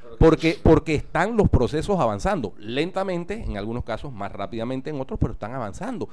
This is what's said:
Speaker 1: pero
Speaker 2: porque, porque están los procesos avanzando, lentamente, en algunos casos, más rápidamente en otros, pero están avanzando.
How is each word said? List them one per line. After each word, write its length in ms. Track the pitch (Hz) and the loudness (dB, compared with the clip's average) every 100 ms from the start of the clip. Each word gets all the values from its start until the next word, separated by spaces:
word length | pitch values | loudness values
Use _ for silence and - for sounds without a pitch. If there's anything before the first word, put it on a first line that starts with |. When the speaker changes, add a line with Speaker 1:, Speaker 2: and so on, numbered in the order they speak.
Speaker 1:
pero 140 | - - | -6 6
Speaker 2:
porque, 400 | 160 156 165 - | 6 8 4 4
porque 320 | - 151 - 143 | 6 6 4 -2
están 400 | - 156 202 233 | 0 0 2 4
los 120 | - | 4
procesos 500 | - 110 147 151 185 | 4 4 0 0 2
avanzando, 540 | 120 104 190 196 98 - | 2 0 0 -2 -4 -8
lentamente, 840 | 104 131 175 190 196 175 175 220 | -6 -2 -2 -2 -2 -4 -6 -8
en 140 | 156 104 | -6 -6
algunos 260 | 104 117 | -4 -6
casos, 280 | 117 110 147 | -6 -8 -8
más 180 | 107 98 | -10 -10
rápidamente 580 | 98 98 113 117 131 156 | -8 -8 -6 -4 -6 -6
en 100 | 147 | -8
otros, 180 | 131 220 | -6 -2
pero 140 | 123 | -2
están 200 | - 104 | -2 -8
avanzando. 540 | 131 104 - 214 214 - | -6 -8 -8 -8 -8 -8